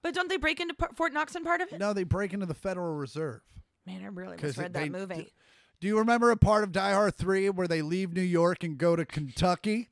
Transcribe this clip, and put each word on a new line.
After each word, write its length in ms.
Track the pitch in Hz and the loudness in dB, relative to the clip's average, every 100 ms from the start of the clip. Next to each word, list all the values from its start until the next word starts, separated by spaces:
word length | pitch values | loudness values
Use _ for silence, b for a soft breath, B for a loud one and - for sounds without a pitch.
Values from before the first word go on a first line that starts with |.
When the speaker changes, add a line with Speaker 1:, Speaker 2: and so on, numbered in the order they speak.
Speaker 1:
But 120 | 339 339 | -2 -2
don't 140 | 359 | -2
they 80 | 370 | 0
break 220 | 302 330 | 0 -2
into 120 | 349 | -4
P-, 120 | - 330 - | -4 -6 -2
Fort 180 | 330 | -2
Knox 220 | 294 302 349 | -2 -4 -6
in 80 | |
part 160 | 330 339 | -2 -2
of 100 | 359 | -2
it? 60 | 170 | -2
Speaker 2:
No, 120 | 208 | -2
they 100 | 202 | -2
break 300 | 180 185 202 | 0 -2 -2
into 120 | 202 185 | -4 -6
the 80 | |
Federal 420 | 156 190 180 175 151 | -4 -4 -4 -4 -4
Reserve. 460 | 139 147 156 107 _ - - _ 185 | -6 -6 -8 -8 _ -20 -20 _ -16
Speaker 1:
Man, 160 | 185 | -14
I 60 | 196 | -12
really 300 | 185 185 - | -12 -12 -6
Speaker 2:
'Cause 180 | 151 123 | -6 -4
Speaker 1:
misread 160 | 175 | -6
Speaker 2:
they 140 | 175 151 | -4 -4
Speaker 1:
that 40 | |
movie. 240 | 180 190 170 | -6 -8 -8
Speaker 2:
d-, 100 | 165 _ b b b _ | -10 _ b b b _
do 60 | 190 | 0
you 120 | 214 | 2
remember 320 | 220 233 240 | 4 4 4
a 60 | 226 | 8
part 260 | 190 214 | 6 6
of 80 | 208 | 2
Die 220 | 175 196 | 0 2
Hard 220 | 196 208 - | 4 2 0
three 340 | 175 190 196 | 0 2 2
where 180 | 185 175 | 0 0
they 140 | 165 | 0
leave 320 | 151 185 190 | 0 -2 -2
New 80 | 170 | 0
York 420 | 180 170 175 175 | 2 4 4 2
and 140 | 170 139 | -4 0
go 180 | 170 170 | 2 2
to 100 | 160 | 0
Kentucky? 840 | - 143 - 180 175 214 220 233 | -6 -6 0 0 2 0 -2 -4